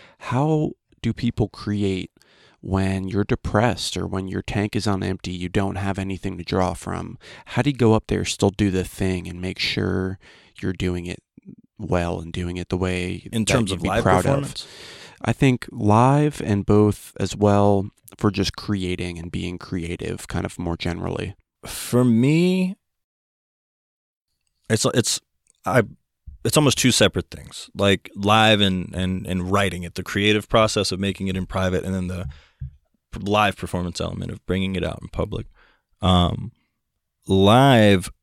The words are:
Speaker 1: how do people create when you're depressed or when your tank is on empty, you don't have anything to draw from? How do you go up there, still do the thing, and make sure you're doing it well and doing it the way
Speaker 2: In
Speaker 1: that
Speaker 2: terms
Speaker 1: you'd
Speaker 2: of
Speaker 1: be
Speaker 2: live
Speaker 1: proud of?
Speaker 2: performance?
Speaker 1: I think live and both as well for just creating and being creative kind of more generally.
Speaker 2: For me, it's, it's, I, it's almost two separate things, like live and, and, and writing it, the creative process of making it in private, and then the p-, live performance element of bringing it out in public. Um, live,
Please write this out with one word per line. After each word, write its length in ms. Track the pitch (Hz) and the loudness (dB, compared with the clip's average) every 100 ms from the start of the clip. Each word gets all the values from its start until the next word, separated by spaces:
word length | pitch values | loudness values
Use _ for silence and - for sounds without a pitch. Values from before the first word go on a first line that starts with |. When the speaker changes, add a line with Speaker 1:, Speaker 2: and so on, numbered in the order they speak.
| - _ | -20 _
Speaker 1:
how 540 | - 120 151 156 151 - _ _ | -4 -2 2 0 -2 -6 _ _
do 120 | 117 | -4
people 360 | 107 120 - 104 | -2 -4 -2 -4
create 640 | - - 104 101 92 - _ _ _ _ _ | -2 -4 -2 0 -2 -6 _ _ _ _ _
when 460 | - 95 95 95 95 | -2 0 0 -2 -2
you're 160 | 98 | -2
depressed 720 | 104 120 - 104 117 90 - 92 | 0 -2 0 2 2 0 -4 -4
or 100 | 90 | -4
when 200 | 95 95 | -6 -6
your 140 | 95 | -6
tank 320 | - 101 104 | -4 -4 -2
is 120 | 107 104 | -2 -2
on 160 | 95 | -2
empty, 280 | 95 95 92 | -2 -4 -6
you 160 | 90 90 | -8 -2
don't 280 | 104 98 92 | -2 -2 -4
have 200 | 98 98 | -4 -4
anything 380 | 95 95 98 87 | -6 -6 -8 -8
to 60 | |
draw 300 | 85 95 90 | -2 0 0
from? 420 | 87 92 90 87 - - - - | -2 -8 -8 -8 -14 -18 -20 -6
How 160 | - | -2
do 80 | 135 | -2
you 60 | 127 | 4
go 180 | 113 | 4
up 100 | 110 - | 4 2
there, 160 | 98 | -4
still 260 | 90 - 101 | -4 0 0
do 200 | 92 104 | 2 0
the 140 | 92 | 0
thing, 440 | 92 - 95 92 87 | -4 -4 -2 -2 -6
and 120 | 87 | -8
make 180 | 92 92 | -8 -4
sure 580 | - - 98 92 95 95 - - _ - | -4 -2 -2 0 -2 -6 -14 -20 _ -8
you're 120 | 98 | -6
doing 340 | 87 92 90 87 | -4 -4 -4 -8
it 140 | 87 _ - 196 - _ - | -12 _ -20 -20 -20 _ -12
well 400 | 95 87 85 87 | -2 -2 0 -4
and 120 | 82 | -6
doing 240 | 92 87 90 | -6 -6 -6
it 120 | 87 | -4
the 80 | 90 | -2
way 520 | 92 90 90 92 - | 0 -2 -4 -6 -6
Speaker 2:
In 100 | 113 | -4
Speaker 1:
that 80 | 104 | 0
Speaker 2:
terms 180 | 123 101 | 0 0
Speaker 1:
you'd 60 | 90 | -2
Speaker 2:
of 40 | |
Speaker 1:
be 60 | - | -2
Speaker 2:
live 140 | 107 | 0
Speaker 1:
proud 160 | 107 92 | 2 2
of? 60 | |
Speaker 2:
performance? 420 | - 139 139 - - - - - - - | 2 0 -2 -10 -16 -18 -20 -20 -20 -8
Speaker 1:
I 80 | - | -4
think 340 | - 139 123 - | 2 2 2 -4
live 680 | - 104 107 127 143 151 - | -2 4 6 6 4 2 -2
and 200 | - 101 98 | -2 0 4
both 460 | 104 104 101 - - | 6 6 2 -10 -6
as 160 | 98 101 | -6 2
well 540 | 104 101 101 101 98 _ - - | 4 6 4 2 0 _ -20 -2
for 140 | 104 | 0
just 220 | 95 92 - | 0 -2 -4
creating 600 | - 101 90 90 92 85 | -4 -4 -2 -4 -6 -8
and 120 | 85 | -8
being 260 | 92 90 87 | -6 -6 -8
creative 680 | - 90 82 87 80 87 - | -6 -6 -4 -6 -6 -8 -6
kind 160 | 90 | -6
of 140 | 92 - | -6 -6
more 160 | 87 85 | -6 -4
generally. 580 | 90 87 90 87 92 - _ _ | -4 -4 -6 -6 -8 -10 _ _
Speaker 2:
For 400 | - - - 120 | -14 -12 0 2
me, 720 | 127 113 131 160 180 185 185 202 _ _ _ _ _ _ _ _ _ _ _ _ _ _ _ _ _ _ - | 4 4 4 4 2 2 -2 -6 _ _ _ _ _ _ _ _ _ _ _ _ _ _ _ _ _ _ -2
it's, 160 | 113 - | 0 2
it's, 260 | 123 - - - _ _ _ | 2 0 -4 -8 _ _ _
I, 180 | - 92 104 - _ _ - - | 0 2 0 -8 _ _ -20 -8
it's 120 | - 156 | 0 2
almost 220 | 143 - | 4 4
two 140 | 127 | 2
separate 380 | - 101 95 - | 4 2 2 -8
things, 380 | - - - - | -14 -18 -18 -14
like 360 | - 101 98 - 101 | 0 2 2 -2 -2
live 440 | 101 110 110 107 | 2 6 6 4
and, 340 | 98 92 - | 2 0 -4
and, 320 | 85 92 92 - | -4 -2 -4 -4
and 240 | 92 90 | -4 0
writing 320 | 98 101 87 | 0 0 -4
it, 120 | 87 | -10
the 80 | - | -10
creative 440 | - 101 104 107 - | -6 0 2 2 2
process 440 | 117 110 107 95 | 2 4 2 -2
of 80 | 92 | -2
making 260 | 98 90 98 | -4 -2 -4
it 80 | 92 | -4
in 100 | 92 | -4
private, 380 | 95 92 92 | -2 0 0
and 100 | 92 | -2
then 120 | 95 90 | -4 -4
the 220 | 90 92 - _ _ - - _ _ _ | -6 -10 -12 _ _ -14 -14 _ _ _
p-, 80 | - | -8
live 360 | 98 107 104 - | 0 2 2 0
performance 440 | 90 90 90 - | -6 -4 -4 -4
element 300 | 85 92 85 | -6 -6 -8
of 140 | - - | -10 -4
bringing 300 | 92 95 92 | -2 -2 -2
it 80 | |
out 160 | 82 - | -4 -6
in 60 | - | -8
public. 380 | - 95 - - _ _ _ _ _ | -6 -4 -6 -10 _ _ _ _ _
Um, 520 | 92 90 87 - - - _ _ _ _ _ _ - | 2 4 4 -2 -10 -14 _ _ _ _ _ _ 0
live, 840 | 95 98 120 139 120 104 95 - - | 4 6 8 8 8 6 4 0 -14